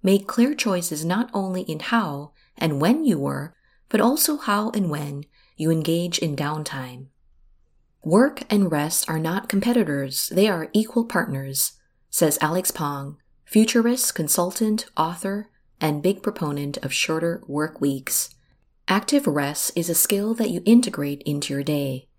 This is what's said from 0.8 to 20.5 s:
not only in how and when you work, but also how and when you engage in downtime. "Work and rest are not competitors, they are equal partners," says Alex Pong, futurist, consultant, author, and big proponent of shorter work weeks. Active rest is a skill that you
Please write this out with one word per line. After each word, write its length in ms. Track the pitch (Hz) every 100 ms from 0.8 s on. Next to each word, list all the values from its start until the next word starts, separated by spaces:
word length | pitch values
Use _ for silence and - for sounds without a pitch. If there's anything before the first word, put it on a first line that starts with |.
| 170 151 160
not 240 | 190 247
only 300 | 202 190 185
in 180 | 180 151
how 520 | - 233 185 139 147 _ _ -
and 240 | 160 139
when 220 | 156 285
you 160 | 311 165
work, 340 | 139 139 143 _ _ _ _
but 140 | 214
also 360 | 220 302 - 294
how 340 | - 202 214
and 180 | 214 185
when 360 | 147 151 143 147 _ _ _
you 140 | 156
engage 480 | 160 156 165 175 170
in 180 | 160 139
downtime. 720 | 143 156 147 143 127 123 135 _ _ _ _ _ _ _ _ _
"Work 380 | - 185 269 285 -
and 220 | 208 190
rest 360 | 156 147 - -
are 120 | 160
not 280 | 160 185 -
competitors, 800 | 202 220 240 214 143 135 131 -
they 180 | 170 214
are 240 | 175 156
equal 320 | 208 220 - 233
partners," 680 | 180 - 135 135 135 - - _ _ _
says 300 | - 160 143
Alex 300 | 156 170 185
Pong, 460 | - 151 143 139 147 _ _ _
futurist, 720 | 220 226 240 226 247 - -
consultant, 720 | 151 - 180 - 214 214 - -
author, 540 | 160 170 196 202 214 _ _ _
and 220 | 156 147
big 220 | 175 196
proponent 540 | - 165 156 143 143 143
of 140 | 147
shorter 520 | - - 160 170 165 -
work 340 | 143 156 -
weeks. 540 | 143 139 135 - - - _ _ _ _ -
Active 400 | 190 - 285 269
rest 440 | 147 143 147 - -
is 120 | 170
a 60 |
skill 400 | 165 - 196 208
that 160 | 226
you 140 | 220